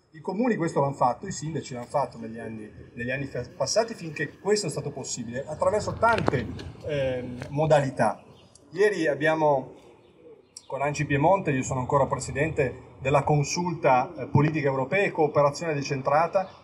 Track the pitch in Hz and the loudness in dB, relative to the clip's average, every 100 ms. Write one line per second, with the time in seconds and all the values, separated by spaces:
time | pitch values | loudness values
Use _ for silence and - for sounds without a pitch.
0 | _ 156 170 185 254 180 165 151 139 135 | _ -14 -6 -2 0 0 0 0 -2 2
1 | 131 120 196 - 151 147 - 123 120 147 | 0 0 -6 -8 -6 -6 -8 -10 -4 -2
2 | 127 120 113 113 113 110 107 - - 120 | -2 -4 -12 -10 -10 -12 -14 -16 -16 -10
3 | 120 135 135 127 123 - - 202 226 220 | -6 -6 -6 -8 -8 -6 -2 0 0 -4
4 | 165 151 151 - 190 208 165 147 139 - | -10 -6 -8 -6 -2 0 0 -6 -8 -8
5 | 113 - 113 123 147 151 180 208 185 170 | -8 -8 -8 -8 -8 -2 0 2 -2 0
6 | 226 220 - 127 - - - - - 147 | 2 2 2 0 -2 -8 -12 -12 -6 -2
7 | 131 127 123 123 135 143 156 151 135 127 | 0 -2 -6 -10 -6 0 4 4 4 2
8 | 110 95 - - - - _ 165 208 190 | 0 0 -8 -20 -20 -20 _ 2 2 4
9 | 160 135 156 160 156 139 131 - - - | 0 2 2 4 4 2 0 -12 -20 -20
10 | _ _ - - _ - - 131 143 147 | _ _ -20 -20 _ -20 -10 -4 -2 0
11 | 143 139 160 190 156 131 - 131 127 139 | 0 2 4 4 2 -2 -2 -2 2 2
12 | 131 131 - 131 156 151 131 - - - | 2 0 -4 -2 0 0 -2 -4 -14 -8
13 | - 147 139 151 143 180 175 156 147 127 | 0 2 4 2 2 -2 -2 0 4 4
14 | 127 - 120 139 151 151 139 135 127 190 | 2 -4 0 4 4 2 0 0 0 0
15 | 190 170 147 147 143 143 165 147 139 135 | 0 2 2 4 4 2 -2 -4 -2 -4
16 | 139 143 165 190 185 - | 2 2 2 0 -2 -8